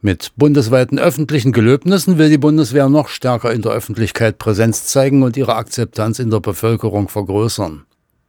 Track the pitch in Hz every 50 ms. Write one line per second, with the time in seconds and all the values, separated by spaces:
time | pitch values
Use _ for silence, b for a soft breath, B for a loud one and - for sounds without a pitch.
0 | - 101 90 - - - _ - 139 151 147 147 110 113 123 127 127 120 135 135
1 | - 175 - - 156 131 147 151 107 131 113 120 107 113 135 147 - 175 196 190
2 | - - 185 151 156 151 151 147 131 151 151 156 151 107 120 147 139 135 139 151
3 | 139 - - - - 127 123 117 - 120 113 120 107 113 107 113 - - 107 98
4 | 113 95 - - 117 110 107 _ - 113 107 95 113 113 107 - - - - 139
5 | 135 135 139 139 135 123 110 135 131 - 113 110 117 - - - 117 - _ -
6 | 107 113 110 - 127 113 107 107 - 107 98 - - 113 117 110 - 110 95 104
7 | 101 90 - 104 101 90 95 104 107 117 - - 101 82 78 76 76 _ _ _
8 | _ _ _ _ _